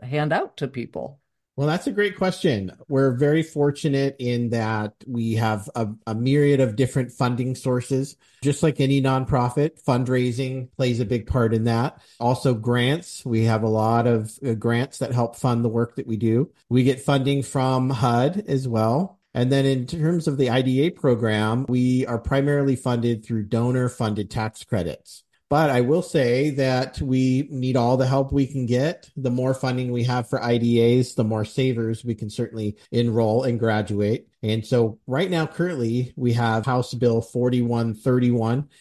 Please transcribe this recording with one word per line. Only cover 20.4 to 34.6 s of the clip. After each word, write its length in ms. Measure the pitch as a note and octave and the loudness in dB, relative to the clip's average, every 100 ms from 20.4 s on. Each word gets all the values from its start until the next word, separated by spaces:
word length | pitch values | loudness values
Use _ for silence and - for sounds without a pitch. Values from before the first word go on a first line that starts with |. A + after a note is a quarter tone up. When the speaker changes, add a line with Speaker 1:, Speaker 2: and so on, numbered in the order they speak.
| B2 | 2
Speaker 2:
I 140 | B2+ | 2
D 240 | C3 C3 D#3+ | 2 2 0
A 20 | |
program, 800 | - C#3+ A#2 A#2 G#2+ G#2+ A#2 C3+ | 0 0 2 2 2 0 0 0
we 380 | B2 B2+ B2+ B2+ | 0 2 2 0
are 100 | A#2 | -4
primarily 560 | - C#3 C#3+ C#3+ C#3 B2 | -2 0 2 2 2 0
funded 480 | B2+ A#2 A#2+ A2 | 0 0 0 -2
through 200 | - A2+ | -4 -6
donor-funded 880 | G2+ A#2 B2 B2+ B2 - A2 G#2 F#2+ | -2 0 0 0 -2 -2 -2 -2 -4
tax 320 | A2+ A2 - | -6 -6 -8
credits. 600 | - G#2 E2+ - - - _ _ - | -6 -4 -4 -8 -14 -20 _ _ -2
But 200 | D3 D#3 | 2 4
I 120 | B2 | 2
will 200 | B2 E3+ | 2 0
say 500 | F3+ D#3 A#2+ B2+ D3+ | 0 0 2 2 0
that 480 | C3+ C3 B2+ C3 - | 0 0 0 -2 -4
we 480 | C#3 C3 C3 B2+ D3+ | -2 2 2 2 -2
need 240 | C3+ B2+ B2+ | -4 -2 2
all 200 | A#2+ C3 | 2 2
the 120 | B2+ | 2
help 240 | C3+ C3+ | 0 0
we 160 | C#3 C3+ | 0 0
can 180 | C#3+ A#2 | -2 0
get. 460 | B2 D3+ F3 - D3 | 0 0 -4 -12 -6
The 140 | C3 | -4
more 240 | B2 B2+ | 0 0
funding 380 | C3 C3 B2+ B2 | -2 -2 -2 -2
we 120 | A#2+ A#2+ | -2 0
have 220 | B2 A#2+ | -2 -2
for 140 | B2+ | -2
I 160 | A#2+ A#2+ | 0 2
D 400 | A#2 A#2 A#2 B2+ | 4 4 6 4
As, 160 | A#2+ | 2
the 100 | - | 0
more 220 | A2 A2 G#2+ | 0 0 -4
savers 580 | - C3 A#2 A2+ A2 | -2 0 0 -2 -4
we 120 | A#2+ A2 | -6 -6
can 160 | G#2+ | -6
certainly 460 | - A#2+ A2+ G#2 - - | -6 -6 -4 -6 -6 -4
enroll 520 | A#2+ A#2+ A2 A2 A#2 | 0 2 2 2 2
and 160 | C3 A#2 | 0 0
graduate. 680 | A2+ G#2+ G2+ G2+ G#2 A#2+ - _ | 0 0 0 0 0 -2 -6 _
And 240 | G#2+ A2 | -4 -2